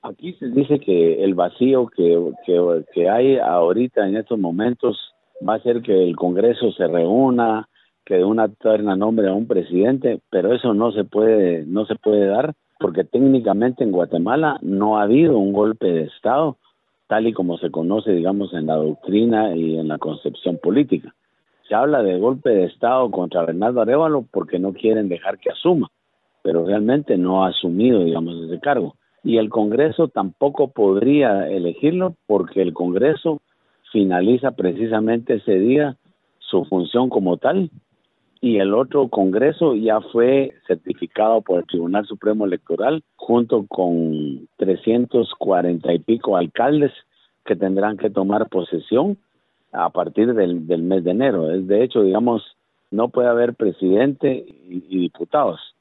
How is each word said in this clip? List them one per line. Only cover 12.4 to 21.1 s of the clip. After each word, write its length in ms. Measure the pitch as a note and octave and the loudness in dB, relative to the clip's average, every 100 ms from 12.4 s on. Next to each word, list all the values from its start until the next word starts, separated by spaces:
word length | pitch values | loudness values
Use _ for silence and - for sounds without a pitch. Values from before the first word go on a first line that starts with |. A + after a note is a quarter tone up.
| D3+ - _ _ | -2 -6 _ _
porque 240 | G2 E2 | -2 -2
técnicamente 800 | - B2 C3+ C3 G#2+ G2 B2 B2+ | -2 2 4 4 2 0 0 0
en 80 | A#2 | 0
Guatemala 680 | F2+ E2+ E2+ F#2 C#3 D#3 C3+ | 0 0 -2 0 0 -2 -4
no 360 | E2+ G2 G#2 G#2+ | -4 0 2 2
ha 60 | |
habido 340 | G#2 C3 E3+ A#2+ | 4 4 4 4
un 140 | G2 | 2
golpe 360 | G2 G#2+ A2+ G2+ | 2 0 0 0
de 160 | E2 | 0
Estado, 520 | D#2 - G#2 C3+ D#3 B2+ _ _ _ _ _ | -4 -4 -2 0 -2 -6 _ _ _ _ _
tal 200 | G#2+ A2+ | 0 0
y 60 | |
como 240 | G#2+ F2+ E2 | -2 -4 -4
se 140 | F2 | -6
conoce, 400 | D#2+ E2+ G#2+ G#2+ | -4 -2 -2 0
digamos, 420 | F2 F2 G2+ F#2+ | 0 0 -2 -4
en 120 | F2 D#2 | -6 -2
la 80 | |
doctrina 800 | D#2 D#2 D2+ - G2+ A#2 G#2+ G#2+ | -2 -2 -4 -2 0 2 2 0
y 220 | E2 E2 D#2+ | -2 -2 -4
en 100 | D#2 | -4
la 100 | D2 | -6
concepción 600 | D#2+ D2 D2 - F2+ E2+ | -8 -8 -8 -6 -6 -2
política. 560 | - A#2 C#3 E2 - | 0 0 0 -2 -6